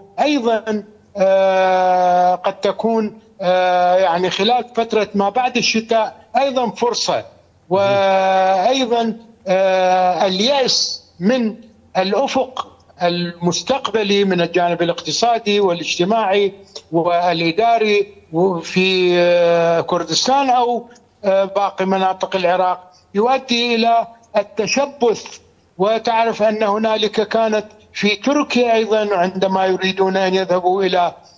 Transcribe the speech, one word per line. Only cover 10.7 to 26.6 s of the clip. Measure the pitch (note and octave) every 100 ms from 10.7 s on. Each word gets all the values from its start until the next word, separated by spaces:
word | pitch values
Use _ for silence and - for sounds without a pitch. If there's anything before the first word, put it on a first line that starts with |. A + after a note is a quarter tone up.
| - - - - -
من | F3+ C4 A3+ - - - _ -
الأفق | F#3+ G3+ C4+ C4 B3+ - - - _ -
المستقبلي | F3 F3 F3 E3+ F3 E3+ - C4 - G#3+ G3+ G3+
من | G3 F3+
الجانب | E3+ F3+ F3 E3+
الاقتصادي | E3+ E3 - D3 A#3 A3+ A3 G3+
والاجتماعي | G3 F3 G3+ - F3 A3+ G#3 G3+ G3 G3 - - -
والإداري | E3 E3 F3 F3 E3 E3 D#3+ A#3 A#3 G#3+ G#3 G3+ - - D#3+ F#3+ E3+
في، | E3 F#3 F#3+ F#3 F3+ F3
آه، | F3 F3 E3+ E3+ E3+ E3
كردستان | E3 F3+ E3 D#3 - C4+ C4+
أو، | B3 A#3+ A#3+ A#3+ - _ _
آه، | G3+ F#3+
باقي | F#3+ G3 G3 F#3+ F#3+
مناطق | F#3+ F#3+ F#3 F#3 F#3+
العراق | F3 F3+ F#3 F3+ - _ _
يؤدي | G3+ A#3 C4 C4 A#3+ A#3+
إلى | A#3 A3+ A#3 A3+ - _ G3+
التشبث. | G#3 - G3+ B3+ C#4 - A#3+ G3+ - - _ _ _ -
وتعرف | G3 A3 A3+ A3+ A3+ G3+
أن | G#3+ G#3+